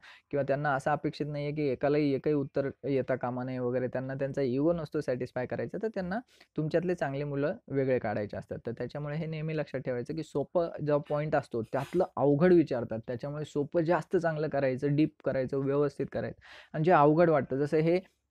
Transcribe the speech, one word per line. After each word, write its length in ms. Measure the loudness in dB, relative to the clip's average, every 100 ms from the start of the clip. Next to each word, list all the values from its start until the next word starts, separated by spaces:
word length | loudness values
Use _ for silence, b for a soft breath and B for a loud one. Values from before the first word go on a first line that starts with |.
| B B _
किंवा 120 | -2
त्यांना 320 | 0 0 0
असं 160 | 0 0
अपेक्षित 360 | -2 -2 -4 -6
नाहीये 240 | -6 -4
की 100 | -2
एकालाही 520 | -2 0 2 2 2
एकही 180 | 0 0
उत्तर 380 | 0 0 -2 -4 -4
येता 300 | -2 -2 0
कामा 300 | -2 -4 -4
नये 140 | -6 -4
वगैरे, 280 | -2 -2 -2
त्यांना 280 | -4 -6
त्यांचा 280 | -4 -4 -2
इगो 300 | 0 2 2
नसतो 280 | 0 -4 -4
सॅटिस्फाय 460 | -2 -4 -4 -6 -6
करायचा, 320 | -4 -6 -6
तर 60 | -6
त्यांना 300 | -6 -6 -6 b b b -6
तुमच्यातले 380 | 0 0 0
चांगले 300 | -2 -2 -4
मुलं 300 | -4 -2 -2 -4 -4
वेगळे 300 | 0 2 2
काढायचे 380 | 0 -2 -4 -8
असतात. 220 | -10 -10 -8
तर 60 |
त्याच्यामुळे 440 | -8 -8 -8 -6 -6
हे 100 | -6
नेहमी 300 | -6 -4 -4
लक्षात 240 | -4 -6
ठेवायचं 340 | -4 -4 -4
की 80 | -8
सोपं 460 | -6 -4 -2 0 0 -2 0
जो 120 | 0
पॉइंट 360 | 0 -4 0
असतो 280 | 0 0 -4
त्यातलं 420 | -2 -4 -2 0 0 2
अवघड 360 | 4 6 8
विचारतात, 460 | 6 6 0 -4 -6 -6
त्याच्यामुळे 380 | -8 -6 -8
सोपं 400 | -6 -4 -2 0
जास्त 320 | 2 0 0 0
चांगलं 320 | 0 0 -2
करायचं, 480 | 0 0 0 0 2
डीप 140 | 2 0
करायचं, 340 | -4 -2 -2 -2
व्यवस्थित 480 | 0 2 0 -2 -6
करायचं. 280 | -6 -8 -10 B B B
आणि 120 | 0
जे 80 | 6
अवघड 380 | 8 8 8 6
वाटतं, 260 | 4 2 -2
जसं 200 | 0 2
हे, 240 | 2 2 -2 _ _